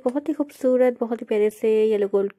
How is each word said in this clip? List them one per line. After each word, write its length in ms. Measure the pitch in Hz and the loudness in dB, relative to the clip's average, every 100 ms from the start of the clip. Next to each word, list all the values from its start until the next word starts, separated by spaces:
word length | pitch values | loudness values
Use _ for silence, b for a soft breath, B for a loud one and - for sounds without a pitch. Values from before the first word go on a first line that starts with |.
| 254 | 2
बहुत 240 | 277 294 | -4 -4
ही 40 | |
खूबसूरत, 640 | 294 285 - 254 254 254 240 | -4 -6 -2 0 2 2 0
बहुत 220 | 226 226 | -4 -6
ही 40 | 233 | -2
प्यारे 240 | 214 214 | 0 0
से 200 | 214 220 220 | 0 0 2
yellow 240 | 220 208 196 | 2 2 0
gold 240 | 196 196 | 0 -2